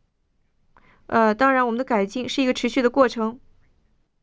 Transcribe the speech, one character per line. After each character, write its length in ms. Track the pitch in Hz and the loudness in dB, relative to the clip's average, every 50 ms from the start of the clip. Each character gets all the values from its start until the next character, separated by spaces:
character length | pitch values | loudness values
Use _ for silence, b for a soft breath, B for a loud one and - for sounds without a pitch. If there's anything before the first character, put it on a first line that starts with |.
| _ _ _ _ _ _ _ _ _ _ _ _ _ _ _ b b b b b b | _ _ _ _ _ _ _ _ _ _ _ _ _ _ _ b b b b b b
呃， 280 | - - 233 220 214 208 | -2 0 2 2 2 2
当 180 | 220 269 269 | 2 2 2
然， 140 | 262 254 254 | 2 2 0
我 40 | 240 | 0
们 80 | 226 240 | -2 -4
的 60 | 262 | -2
改 220 | - 247 202 196 | -2 0 0 0
进 220 | 196 - 254 240 247 | -2 -4 -6 -8 -6
是 140 | - 285 | -2 -2
一 40 | 269 | 0
个 80 | 254 247 | 0 0
持 140 | - - 240 | -2 -2 -2
续 140 | - 277 | 0 0
的 80 | 240 247 | 0 2
过 180 | - 277 254 226 | 4 2 2 2
程。 320 | - 233 220 226 240 - _ _ _ _ _ _ _ _ _ _ _ _ _ _ _ _ | 0 -2 -6 -6 -6 -10 _ _ _ _ _ _ _ _ _ _ _ _ _ _ _ _